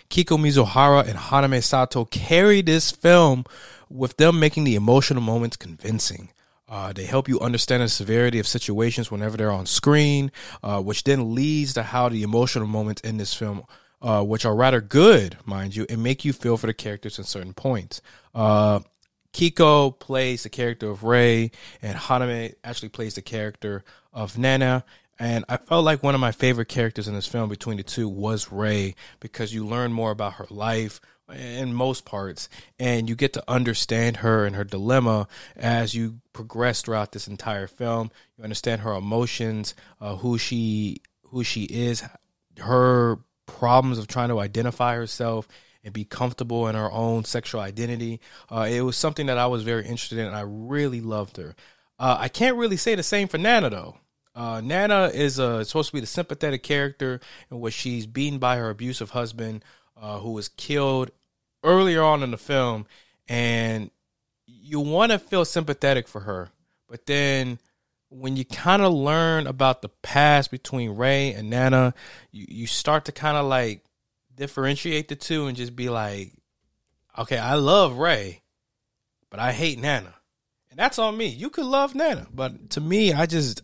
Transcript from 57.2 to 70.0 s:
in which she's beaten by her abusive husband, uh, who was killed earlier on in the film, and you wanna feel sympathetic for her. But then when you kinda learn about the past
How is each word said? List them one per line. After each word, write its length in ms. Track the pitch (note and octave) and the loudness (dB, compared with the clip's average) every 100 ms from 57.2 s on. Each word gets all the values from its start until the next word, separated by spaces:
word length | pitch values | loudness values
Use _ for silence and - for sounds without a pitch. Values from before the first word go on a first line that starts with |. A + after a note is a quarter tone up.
| - - - | -10 -20 -18
in 100 | B2 | -10
which 140 | A#2 | -8
she's 320 | A2+ B2+ A#2+ G#2+ | -6 -6 -6 -6
beaten 320 | A#2 C#3+ C#3+ | -4 -4 -2
by 200 | B2+ B2 | 0 0
her 120 | A2+ | -2
abusive 420 | G#2+ B2 B2 G#2+ | -6 -8 -8 -8
husband, 520 | B2 A#2 A2+ A2+ A2 - _ _ _ | -6 -6 -8 -10 -10 -14 _ _ _
uh, 240 | G#2+ G#2 | -14 -10
who 120 | G#2+ | -8
was 180 | A2 G2+ | -8 -10
killed 640 | - - D3 C#3 C3+ B2+ - _ _ _ _ | -12 -4 0 0 0 -4 -10 _ _ _ _
earlier 400 | D3+ F#3 F#3+ E3 | 4 6 6 4
on 180 | D#3 D3+ | 4 4
in 100 | C3+ | 0
the 60 | A2+ | -6
film, 480 | - C#3 B2 A2+ G#2 _ _ _ - | -2 2 2 0 -8 _ _ _ -6
and 640 | A#2+ A#2+ A#2 A2+ A2 G#2+ _ _ _ _ _ _ | -2 0 0 0 -2 -6 _ _ _ _ _ _
you 340 | A#2+ B2 D3+ | -20 -8 -4
wanna 380 | D3 D#3+ A3+ G#3 | 0 2 4 2
feel 280 | - F#3+ E3 | 0 -2 0
sympathetic 600 | - D#3 C#3 C#3 C3+ A#2 | -2 -4 0 2 2 -2
for 140 | - | -10
her. 280 | G2+ F#2+ F2+ _ _ _ _ | -8 -8 -8 _ _ _ _
But 160 | A#2 - | -14 -4
then 540 | C#3+ C#3+ C3+ B2+ A#2+ _ _ _ _ _ | 0 0 0 -2 -6 _ _ _ _ _
when 260 | C3 C3 C3+ | -12 -8 -6
you 80 | |
kinda 460 | B2+ - F3 G3 G3 | -6 -4 2 4 4
learn 580 | D#3+ C#3 D#3 E3 D#3+ C#3 | 2 2 2 2 0 -2
about 340 | C3 C3+ B2+ | 0 2 2
the 80 | G#2 | -4
past 600 | _ | _